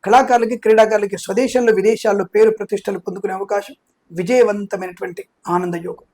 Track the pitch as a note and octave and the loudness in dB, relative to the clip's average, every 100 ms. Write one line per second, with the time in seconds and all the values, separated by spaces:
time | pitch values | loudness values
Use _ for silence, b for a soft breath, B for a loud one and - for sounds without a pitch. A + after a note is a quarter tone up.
0 | - A#3+ C4 A#3+ A3+ A3+ A3 A3 A3 G#3+ | 4 2 4 2 0 -2 2 4 4 2
1 | G3+ F#3+ - G3 B3+ B3+ A#3+ G3+ G3+ A3 | -2 -8 -4 -2 0 2 2 2 2 0
2 | A3 G3+ F#3 G#3 A3 A3 G3+ G3+ - F#3+ | 0 -2 -2 2 2 2 -6 -6 -6 -8
3 | G3+ F#3+ F#3+ F#3+ G3 G3+ - C#4 _ _ | -10 -10 -8 -8 -4 -6 -6 -20 _ _
4 | _ E3 F#3 B3+ A3 G#3 G3+ F#3+ F#3 F3 | _ -8 0 2 2 0 -6 -8 -10 -12
5 | F#3 F3 - _ - F3+ F3+ E3+ F3 - | -12 -12 -20 _ -4 -4 -2 -6 -10 -14
6 | _ | _